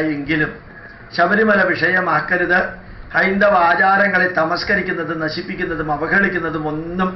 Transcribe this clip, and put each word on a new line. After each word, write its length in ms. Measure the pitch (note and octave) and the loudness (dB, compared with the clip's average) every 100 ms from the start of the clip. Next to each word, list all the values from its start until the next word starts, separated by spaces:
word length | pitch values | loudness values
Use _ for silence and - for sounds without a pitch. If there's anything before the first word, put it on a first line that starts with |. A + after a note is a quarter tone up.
| D#3 | 0
എങ്കിലും 420 | C#3+ C#3+ D#3+ D3+ - - - - - - | -2 -2 0 -2 -4 -16 -20 -20 -20 -8
ശബരിമല 480 | - F3 G#3 G#3+ G3+ | 0 2 4 4 4
വിഷയമാക്കരുത്, 960 | F3 D3 E3 F#3 F3 D3+ - F3+ E3+ F#3 - - - - - | 2 2 0 0 0 0 0 0 2 0 0 -8 -16 -18 -6
ഹൈന്ദവ 440 | D#3+ F#3+ G3 G#3 F#3 | 0 0 4 4 4
ആചാരങ്ങളെ 640 | E3+ F3 G3 G3+ G3+ F3+ F3 | 4 4 4 4 2 2 0
തമസ്കരിക്കുന്നതും 840 | D#3+ D#3+ F3 - F#3+ F3+ E3+ D#3+ D#3+ | 0 0 -2 -2 -2 -2 -4 -4 -4
നശിപ്പിക്കുന്നതും 720 | D#3 F3 F3+ F#3+ E3+ D#3+ D3+ | -4 -6 -8 -6 -6 -4 -4
അവഹേളിക്കുന്നതും 720 | D3 D#3+ F#3+ F#3+ F3 E3 D#3 D3+ | -2 0 0 0 -2 -4 -4 -4
ഒന്നും 420 | D3+ E3+ F#3 F#3 | -6 -6 -4 -4